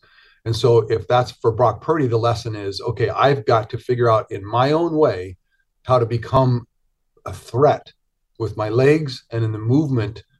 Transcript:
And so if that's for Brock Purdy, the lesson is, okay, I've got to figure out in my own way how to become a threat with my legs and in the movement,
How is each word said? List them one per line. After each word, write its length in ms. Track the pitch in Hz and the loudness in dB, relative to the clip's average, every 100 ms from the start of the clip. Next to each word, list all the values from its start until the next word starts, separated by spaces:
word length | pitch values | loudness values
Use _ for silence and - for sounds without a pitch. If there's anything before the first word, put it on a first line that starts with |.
| _ _ _ _ 110 | _ _ _ _ -6
And 100 | 107 | 0
so 340 | 123 117 104 | 4 4 2
if 160 | 113 - | -2 0
that's 220 | 123 123 | 0 0
for 200 | - 117 | -2 -2
Brock 300 | 110 120 101 | 2 2 0
Purdy, 260 | - 160 127 | -2 0 0
the 100 | 113 | 0
lesson 380 | 117 117 113 107 | 0 -2 -6 -8
is, 240 | 98 98 | -8 -8
okay, 300 | 120 117 107 | -6 -4 -2
I've 360 | 92 120 139 - | 2 2 2 0
got 240 | 113 107 | 0 0
to 60 | 117 | -8
figure 320 | - 117 120 | -4 0 2
out 220 | 110 - | 2 -2
in 140 | 104 101 | -10 -6
my 260 | 117 135 | -2 0
own 240 | 156 170 156 | 0 0 2
way 400 | 147 92 95 95 _ _ _ _ | 2 0 -8 -14 _ _ _ _
how 160 | - 127 | 0 0
to 60 | 110 | 2
become 600 | 117 - 131 127 120 - _ _ _ _ _ - | -4 0 2 2 0 -4 _ _ _ _ _ -16
a 80 | |
threat 580 | 95 - 120 143 - - _ _ _ _ - | -16 -8 2 2 2 -4 _ _ _ _ -8
with 160 | 107 110 | -8 -6
my 140 | 107 | -4
legs 560 | 117 139 156 147 - - | 2 4 2 0 -12 -8
and 140 | 117 | -4
in 80 | 110 | -4
the 60 | 107 | -4
movement, 680 | 110 139 147 123 104 - - _ | 0 0 0 -2 -4 -8 -20 _